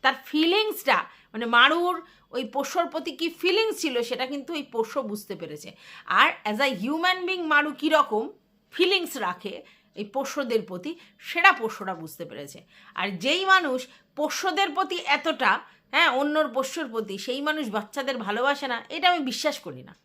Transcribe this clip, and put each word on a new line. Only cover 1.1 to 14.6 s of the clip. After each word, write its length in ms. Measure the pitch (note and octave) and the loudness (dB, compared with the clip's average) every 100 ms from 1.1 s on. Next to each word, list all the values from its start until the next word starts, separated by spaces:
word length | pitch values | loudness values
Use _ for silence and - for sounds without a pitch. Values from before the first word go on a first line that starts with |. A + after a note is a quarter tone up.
| - _ | -12 _
মানে 120 | A3 A#3+ | -6 2
মারুর 560 | A#3+ C4+ E4 F4 E4+ - - _ | 4 6 4 0 -2 -8 -20 _
ওই 120 | B3 G#3+ | -8 -4
পোষ্যর 400 | C4 C#4 F4+ E4+ | -4 -2 -2 -2
প্রতি 260 | E4 - | -2 -8
কি 180 | C#4 E4 | -4 -6
ফিলিংস 520 | - F4 F#4+ A4 G4 | -2 0 2 2 0
ছিল 200 | D#4 A#3+ | -2 -2
সেটা 240 | A#3+ B3 B3+ | -2 -4 -4
কিন্তু 280 | C#4+ C4+ | -6 -6
ওই 100 | E4 | -8
পোষ্য 360 | - A3+ A3 D4 | -4 -2 -2 -2
বুঝতে 360 | A3+ G3+ - F3+ | -4 -8 -8 -10
পেরেছে। 360 | D#3+ D3+ - - - - - | -10 -12 -14 -20 -20 -20 0
আর 240 | G3 C#4+ - G#3+ | 4 4 4 -4
as 140 | G#3+ | 0
a 100 | C#4 G#3+ | 0 0
human 340 | A3 D#4 F4+ F#4 F4+ | -2 0 2 0 -2
being 160 | F#4 | -2
মারু 280 | E4 D4 D4 | 4 4 2
কীরকম 580 | D4 D#4 D#4 - G#3+ C#4 - _ _ _ | -2 4 4 4 0 -2 -10 _ _ _
ফিলিংস 460 | - F4+ F#4+ E4+ C4 | 2 4 4 0 -4
রাখে 440 | G3 F3 G3+ F3 - _ _ - | -4 -4 -8 -12 -16 _ _ -12
এই 100 | G#3 | -6
পোষ্যদের 560 | C4+ C4+ - B3+ A3+ | -4 -4 -4 0 0
প্রতি 380 | - F3+ F3+ E4+ - _ | -2 -8 -8 -10 -14 _
সেটা 320 | - E4+ F#4 | -8 2 2
পোষ্যরা 420 | C4 A3+ - F#3+ | 2 -4 -6 -8
বুঝতে 320 | F3 D#3+ - D#3+ | -8 -10 -12 -12
পেরেছে। 340 | A2+ C#3+ - _ - - - | -12 -14 -16 _ -20 -14 -4
আর 120 | F#3+ | -4
যেই 360 | F#3+ A3+ E4+ F#4+ | -2 0 0 4
মানুষ 420 | F#4+ D#4+ B3+ - - _ - | 4 4 -4 -6 -18 _ -4
পোষ্যদের 540 | D4+ - F#4+ F4+ | -2 0 -2 2